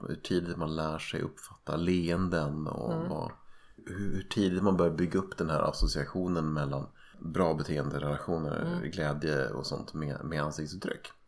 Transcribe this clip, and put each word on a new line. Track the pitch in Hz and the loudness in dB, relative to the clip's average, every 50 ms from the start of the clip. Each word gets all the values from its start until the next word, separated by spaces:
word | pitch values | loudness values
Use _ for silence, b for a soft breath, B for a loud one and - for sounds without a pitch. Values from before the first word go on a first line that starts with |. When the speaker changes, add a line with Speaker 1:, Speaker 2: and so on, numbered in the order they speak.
| - - | -8 -8
Speaker 1:
hur | 80 | -8
tidigt | 87 - - 92 87 87 85 85 | -6 -2 0 0 2 0 0 -2
man | 87 82 78 78 | -2 -2 -2 -2
lär | 80 78 78 78 80 | -2 -2 -2 -2 -4
sig | - - - - | -6 -4 -4 -2
uppfatta | - - - - - - - - - - - | -4 -4 -6 -10 -18 -18 -18 -10 -6 -4 -2
leenden | 78 85 87 90 90 85 82 85 87 92 87 87 82 76 71 73 76 78 | 0 2 4 4 4 4 2 2 2 2 2 2 2 2 0 -2 -2 -4
och | 76 - - - 58 - | -4 -4 -2 -2 -2 -2
Speaker 2:
Mm. | 160 165 175 | -2 -2 -2
Speaker 1:
vad, | - 78 - - - - b b b b b b b b - | -2 -4 -4 -6 -8 -12 b b b b b b b b -10
hur, | - 92 95 98 95 92 | -6 -4 -2 0 2 0
hur | 95 92 | 0 0
tidigt | - - 107 101 92 90 92 95 | 0 2 4 4 4 4 4 4
man | 101 95 | 4 6
börjar | 90 87 85 80 | 6 6 6 4
bygga | 82 90 82 92 95 | 4 2 2 2 2
upp | 95 - - | 0 0 -2
den | - 85 78 | -2 0 2
här | 80 76 | 2 2
associationen | 78 - - - - - - 78 71 - - 92 92 90 87 85 78 78 76 | 2 2 2 2 2 2 2 0 -2 -2 -2 -2 0 2 2 2 2 0 0
mellan | 76 71 69 69 69 - - b b b b b b | 0 0 0 -2 -4 -4 -6 b b b b b b
bra | - 85 76 87 90 82 80 | -8 -2 2 4 4 4 4
beteenderelationer, | 76 73 - 78 73 71 76 71 73 73 73 73 76 - - 87 82 78 73 78 80 | 2 0 0 0 0 0 0 -2 -2 0 -2 -2 -2 -2 -2 0 0 0 0 0 0
Speaker 2:
Mm. | - - 175 - - 78 | 0 0 -2 -2 -4 -4
Speaker 1:
glädje | - 92 78 73 71 76 - 78 76 69 65 55 | -2 -2 0 0 0 0 0 2 2 2 2 0
och | 53 64 69 | -2 -4 -4
sånt | - 69 - - - - | -4 -4 -6 -6 -6 -6
med, | 76 76 71 69 - - | -4 -4 -4 -4 -4 -4
med | 73 82 76 73 | -2 -2 0 0
ansiktsuttryck. | 76 76 - 78 76 90 95 - - - - - - - - - | 0 -2 -4 -6 -6 -6 -6 -4 -6 -6 -6 -8 -16 -18 -20 -20